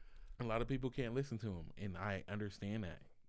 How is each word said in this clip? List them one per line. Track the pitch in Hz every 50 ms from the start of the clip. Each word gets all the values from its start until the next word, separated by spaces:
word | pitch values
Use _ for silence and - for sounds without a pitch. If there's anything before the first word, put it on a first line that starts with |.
| - - - - - - - -
a | 123
lot | 113 110 117
of | 120
people | 120 135 127 131 127
can't | - - 127 113 117
listen | 135 139 - 120 110
to | 113
him, | 107 92 85 80 78 -
and | - 98 101 87
I | 87 95 104 98 95 - -
understand | 101 104 104 101 - - 101 101 107 113 101
that, | 85 78 - - - - - -